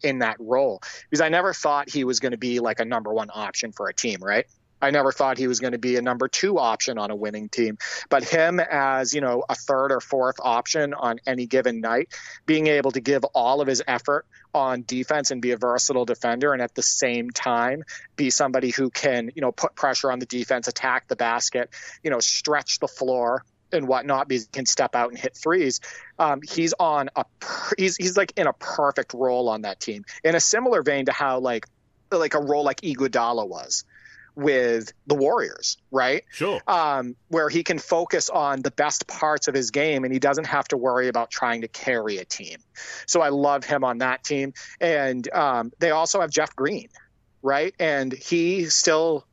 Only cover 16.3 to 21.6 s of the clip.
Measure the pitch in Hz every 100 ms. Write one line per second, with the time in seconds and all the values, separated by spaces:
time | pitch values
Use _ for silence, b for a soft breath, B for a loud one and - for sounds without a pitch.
16.3 | 117 143 135 120 - 117 - 131 120 120
17.3 | - 131 120 120 143 160 B B - 139
18.3 | - 139 127 127 120 131 - 147 123 117
19.3 | 156 131 - 156 - 139 127 139 127 127
20.3 | 123 117 131 117 - 131 127 - 117 117
21.3 | 117 - 123